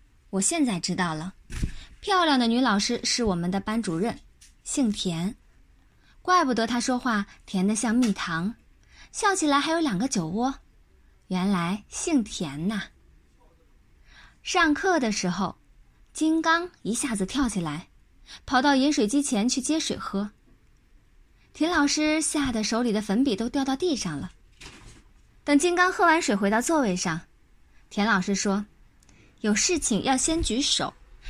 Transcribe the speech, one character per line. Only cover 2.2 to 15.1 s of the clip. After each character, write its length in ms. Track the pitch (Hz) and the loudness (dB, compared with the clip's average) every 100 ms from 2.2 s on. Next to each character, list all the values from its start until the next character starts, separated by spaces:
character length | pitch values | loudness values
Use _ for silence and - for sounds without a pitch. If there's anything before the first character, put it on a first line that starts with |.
亮 140 | 330 262 | 4 4
的 80 | 233 | 2
女 140 | 233 | 2
老 180 | 262 202 | 2 2
师 220 | 202 240 | 0 -2
是 220 | - - | -2 0
我 100 | 226 | 0
们 160 | 175 175 | 0 -2
的 80 | 196 | -2
班 240 | 196 233 | -2 -4
主 160 | 214 160 | -2 -2
任， 220 | 220 - - _ - _ | -4 -6 -14 _ -20 _
姓 300 | - - 240 | -6 0 0
田。 420 | 202 190 165 180 - _ _ _ _ _ _ _ _ | 0 -2 -2 -4 -6 _ _ _ _ _ _ _ _
怪 220 | - 359 | 2 4
不 100 | 285 | 4
得 100 | 233 | 0
她 140 | 226 240 | 0 0
说 180 | 233 247 | 0 0
话 300 | 254 214 202 - | 0 -2 -4 -10
甜 220 | - 190 190 | -6 0 0
得 80 | |
像 180 | 220 240 | 0 0
蜜 200 | 233 240 | 2 2
糖， 420 | 190 190 160 185 - _ _ _ - - | 0 -4 -4 -4 -6 _ _ _ -20 -16
笑 240 | - 415 | 0 2
起 140 | 381 302 | 2 2
来 100 | 277 | 2
还 140 | 285 | 2
有 80 | 330 | 0
两 180 | 311 180 | 0 0
个 80 | 262 | -2
酒 220 | 208 160 | -2 -2
窝， 320 | 202 254 269 - _ _ _ _ _ - | -2 -2 -4 -12 _ _ _ _ _ -6
原 240 | 185 190 | -2 0
来 320 | 190 170 208 - | 0 0 -4 -8
姓 340 | - - 294 | -8 0 0
田 460 | 208 - 165 143 180 | 0 -6 -8 -4 -4
呐。 160 | 214 - _ _ - _ _ _ _ _ _ _ _ - - - _ | -4 -8 _ _ -20 _ _ _ _ _ _ _ _ -20 -20 -20 _
上 280 | - 370 320 | -2 2 4
课 280 | 294 381 339 | 4 2 2
的 100 | 233 | 2